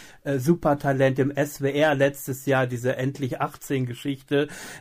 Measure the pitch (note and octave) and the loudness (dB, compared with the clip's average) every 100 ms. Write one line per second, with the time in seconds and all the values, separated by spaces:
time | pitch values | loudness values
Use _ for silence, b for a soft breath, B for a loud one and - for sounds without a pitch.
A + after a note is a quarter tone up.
0 | B B D3 C#3 C3 E3+ D#3+ C#3+ C#3+ C3 | B B -4 -2 2 2 4 2 2 2
1 | C3+ C3 C3+ C#3+ D3 - C#3 C#3 D#3 C#3 | 4 4 0 0 -2 -2 -2 2 2 4
2 | C#3 C#3+ - C3 - C3 B2+ B2 B2 C3 | 2 0 -8 -6 0 2 2 0 -2 -2
3 | C3 C3+ B2+ D3+ C#3+ - - C#3 B2+ A#2 | -2 -2 -6 -2 -4 -6 -4 -2 -2 -4
4 | C#3+ C3+ - C#3+ D3 B B B | -6 -6 -2 0 0 B B B